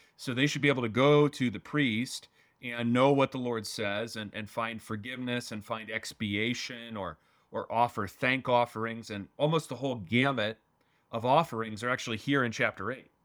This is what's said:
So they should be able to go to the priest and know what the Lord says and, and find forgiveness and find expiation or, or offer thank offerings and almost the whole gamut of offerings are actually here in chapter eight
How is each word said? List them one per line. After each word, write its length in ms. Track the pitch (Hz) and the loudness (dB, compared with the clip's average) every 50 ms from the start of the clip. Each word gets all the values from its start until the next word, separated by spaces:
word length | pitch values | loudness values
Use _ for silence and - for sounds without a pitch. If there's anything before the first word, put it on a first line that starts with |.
| _ _ _ | _ _ _
So 160 | - - 135 123 | -10 -8 -4 0
they 140 | 123 139 | 2 2
should 140 | 147 - 147 | 2 2 2
be 60 | 143 | 2
able 160 | 143 135 127 120 | 2 2 2 0
to 60 | 113 | 0
go 380 | 101 120 135 143 147 147 147 143 | 2 4 6 8 8 8 6 4
to 200 | - - 131 120 | 2 0 -2 -2
the 100 | 95 - | -2 -4
priest 680 | - - - 151 143 123 107 110 127 131 - - - _ _ _ _ _ _ _ | -8 -4 -2 0 0 2 0 0 -2 -4 -6 -10 -12 _ _ _ _ _ _ _
and 320 | - 123 120 117 117 117 120 | -12 -10 -6 -2 0 2 4
know 180 | 123 131 139 | 6 6 6
what 200 | 143 139 135 131 | 6 4 4 2
the 60 | - | 0
Lord 300 | 131 123 123 120 113 104 | -4 -4 -4 -4 -4 -6
says 480 | - - - 107 101 101 104 117 117 110 | -6 -6 -4 -4 -2 -2 -4 -4 -6 -8
and, 160 | 113 107 101 - | -8 -10 -8 -8
and 160 | 107 107 101 | -10 -10 -8
find 320 | - 120 113 113 113 110 | -6 -6 -6 -6 -6 -10
forgiveness 680 | - - 110 107 104 127 127 127 127 123 123 123 120 - | -8 -8 -8 -8 -6 -8 -8 -6 -4 -2 -2 -4 -4 -6
and 120 | 117 107 104 | -8 -10 -8
find 260 | - 117 110 110 107 | -8 -8 -8 -6 -8
expiation 1040 | 110 113 - - - - 113 104 101 101 110 120 127 - - - 127 117 117 117 113 | -8 -8 -8 -8 -8 -6 -2 -2 0 0 0 0 -2 -4 -6 -10 -10 -12 -12 -10 -8
or, 220 | 104 95 87 76 - _ _ _ _ _ _ | -6 -6 -6 -8 -10 _ _ _ _ _ _
or 180 | - 107 - - | -6 -6 -4 0
offer 380 | - 113 120 117 - 113 104 | 2 4 4 4 2 -2 -4
thank 400 | 92 - - 135 127 127 131 120 | -4 -4 -2 0 0 0 0 2
offerings 640 | 131 123 120 120 120 - 110 113 113 113 117 110 - | 4 4 4 4 2 0 -4 -6 -6 -6 -8 -10 -8
and 180 | 110 101 95 - _ | -8 -8 -8 -10 _
almost 300 | - 139 151 165 160 156 | 0 2 2 4 2 0
the 80 | - 131 | -2 -6
whole 200 | 113 135 - 165 | -4 -4 -4 -4
gamut 640 | 117 92 82 113 120 139 143 135 120 104 107 110 - _ _ _ _ _ _ _ _ _ _ | -4 -2 0 2 4 4 4 2 0 -2 -2 -4 -8 _ _ _ _ _ _ _ _ _ _
of 140 | - 117 110 | -6 -2 2
offerings 580 | 123 135 160 165 - 123 110 113 113 107 98 120 | 4 4 4 4 2 -2 -6 -6 -6 -6 -6 -2
are 60 | 123 | -2
actually 280 | 127 - - 151 - | -2 -2 -2 -4 -6
here 280 | - - 139 139 139 127 | -4 0 2 2 2 2
in 60 | 117 110 | 0 0
chapter 360 | - 123 110 - - 95 107 | 0 0 -2 -2 -4 -6 -6
eight 200 | 131 123 - _ _ _ | -8 -8 -12 _ _ _